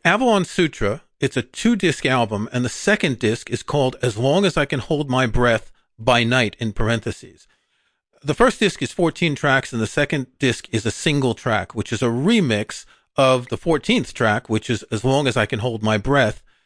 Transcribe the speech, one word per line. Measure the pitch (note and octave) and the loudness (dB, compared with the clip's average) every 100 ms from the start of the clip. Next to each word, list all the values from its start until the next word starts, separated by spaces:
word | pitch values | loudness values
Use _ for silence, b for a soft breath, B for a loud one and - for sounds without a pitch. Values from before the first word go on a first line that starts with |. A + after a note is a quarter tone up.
| E3+ | 0
Avalon | G3+ B3+ G#3 F3 | 2 2 2 0
Sutra. | - E3 - G2+ B2 - _ | 0 -2 0 -4 -4 -10 _
It's | C3+ B2+ | -4 -2
a | |
two-disc | - - A#3 A3+ F3+ - C#3 | -6 -2 0 2 0 0 0
album, | C3 A2+ G#2 A2 | 0 0 -2 -2
and | B2 | -2
the | B2 | -4
second | - - G#3 F3 B2 | -2 0 2 0 0
disc | A2+ A#2 - | -2 -2 -4
is | A#2+ | -8
called | - D3 C3 - | -4 0 0 0
As | B2 G#2+ | -4 0
Long | B2+ E3 G3 | 2 2 2
as | D#3+ | 0
I | |
Can | - C#3+ | -2 -4
Hold | - D3 D3 | -2 -4 0
My | B2+ B2+ | 0 2
Breath | A2+ B2 A2+ - - _ _ | 2 2 2 -2 -20 _ _
by | A2+ A#2+ | 2 2
Night, | A#2 B2+ A2 - | 4 2 0 -2
in | A2+ | -8
parentheses. | G2+ G#2+ A#2 A2 - A#2 - _ _ _ _ _ _ _ _ | -2 0 0 -4 -10 -14 -20 _ _ _ _ _ _ _ _
The | C#3 | -6
first | D3 B3+ - | 2 2 4
disc | G3+ - | 0 0
is | C3+ | -6
fourteen | - E3+ - E3+ | -2 -2 0 -2
tracks, | C#3 D3 C3+ - | 0 2 2 0
and | A#2 | -4
the | A2 | -2
second | - C#3+ D3+ B2+ _ | 0 -2 -2 -6 _
disc | C3 A2+ - | -2 -2 -4
is | A2 A2+ | -4 -2
a | |
single | - - C#3+ C3 | -2 -2 0 0
track, | A2 - G#2+ F#2 | -2 -2 -2 -2
which | A2+ - | -8 -6
is | A2+ | -2
a | B2 | -2
remix | A#2 D#3 A#3 D#3 G#2 G#2+ - - b b | 0 2 2 2 0 -4 -12 -18 b b
of | - C3 C3 B2 | 0 2 2 0
the | A#2 | -6
fourteenth | F3 D3+ - B3 - | -2 -2 2 0 0
track, | - A2+ G#2+ - | -2 0 0 -2
which | A2 - | -4 -2
is | A2+ | -4
As | - A2 | -4 -4
Long | B2+ C3+ C#3 | 0 2 2
as | A#2+ | 0
I | |
Can | G#2 A#2 | 0 -2
Hold | B2 A2+ | -4 -2
My | G#2+ G#2+ | 0 0
Breath. | A2+ C#3 A2+ - _ _ | 0 2 2 -2 _ _